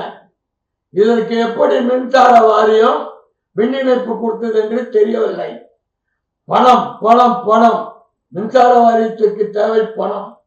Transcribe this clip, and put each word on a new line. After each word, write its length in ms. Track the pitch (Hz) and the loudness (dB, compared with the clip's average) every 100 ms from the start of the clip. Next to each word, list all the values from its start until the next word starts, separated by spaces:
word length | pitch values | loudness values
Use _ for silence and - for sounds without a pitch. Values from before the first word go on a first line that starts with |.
| 160 - _ _ _ _ _ _ _ | -10 -16 _ _ _ _ _ _ _
இதற்கு 420 | 170 220 226 226 226 233 | 0 0 0 -2 -4 -4
எப்படி 320 | - 269 254 240 | -2 -2 0 -2
மின்சார 440 | 254 247 262 247 233 220 | -4 0 2 6 6 4
வாரியம் 520 | 214 214 220 226 285 - - _ _ _ 170 | 2 2 4 2 0 -8 -16 _ _ _ -4
மின் 220 | 247 269 | -4 -2
இணைப்பு 300 | 262 247 226 214 | -2 -2 -4 -6
கொடுத்தது 440 | 226 214 226 214 | -6 -6 -4 -2
என்று 200 | 214 247 233 214 | -2 -6 -4 0
தெரியவில்லை. 540 | 226 220 196 - - - - _ _ _ _ _ _ _ - | 0 0 -4 -4 -10 -14 -20 _ _ _ _ _ _ _ -4
பணம், 360 | 202 247 233 - - 220 | 2 4 2 0 -4 2
பணம், 320 | 240 240 - 208 | 4 2 0 0
பணம். 340 | 226 233 - - - _ _ _ | 2 2 0 -6 -16 _ _ _
மின்சார 420 | 165 220 254 247 240 | -10 -2 2 4 4
வாரியத்திற்கு 600 | 233 226 220 - 202 220 202 | 4 2 -2 -2 -2 -2 -6
தேவை 320 | 208 208 220 - | -4 -2 -2 -4
பணம். 340 | 196 196 202 226 - | -6 -8 -8 -12 -20